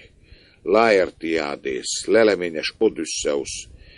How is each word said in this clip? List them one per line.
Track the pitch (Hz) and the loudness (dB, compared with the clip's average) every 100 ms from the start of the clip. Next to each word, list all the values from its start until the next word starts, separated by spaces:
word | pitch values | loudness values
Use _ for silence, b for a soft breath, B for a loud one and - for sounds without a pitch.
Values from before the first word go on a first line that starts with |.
| - _ b b b b | -16 _ b b b b
Laertiádész, | 76 104 113 101 82 - 80 82 73 69 67 64 - - 85 | 0 4 6 4 2 -4 -4 -4 -4 -6 -6 -6 -6 -8 0
leleményes | 107 110 92 87 78 - - | 4 4 2 -2 -6 -8 0
Odüsszeusz, | 110 80 78 - 76 71 67 - - B B | 0 0 -8 -6 -4 -4 -4 -10 -14 B B